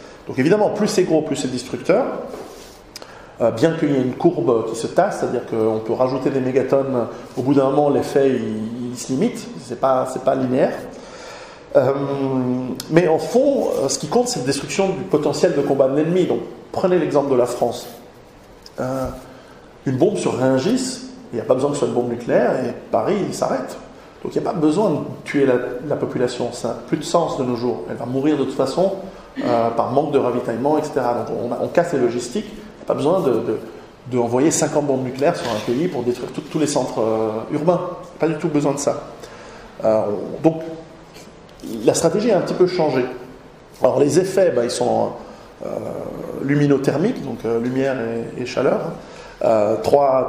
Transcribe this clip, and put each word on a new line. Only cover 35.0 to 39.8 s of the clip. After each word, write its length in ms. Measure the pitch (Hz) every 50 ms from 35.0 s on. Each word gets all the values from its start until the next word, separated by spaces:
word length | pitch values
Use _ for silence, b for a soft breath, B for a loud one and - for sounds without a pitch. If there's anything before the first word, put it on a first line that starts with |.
| 127
nucléaires 320 | 127 127 127 139 165 170
sur 140 | - - 123
un 100 | 113 107 107
pays 220 | - 120 131 170 180
pour 140 | 156 123 117
détruire 300 | 120 123 - 143 - -
tout, 80 | -
tous 180 | 143 - - 160
les 80 | 147
centres, 340 | 143 - 143 127 131 - 135
euh, 300 | 110 113 110 110 110 110 107 113 113 - 127
urbains. 280 | 147 151 175 175 165 - - - - - - - -
Pas 80 | 151
du 80 | 160 156
tout 120 | 151 - 165
besoin 240 | 147 147 139 143 135
de 60 | -
ça. 240 | - 127 - - - - - B B B B B B B B B B B B -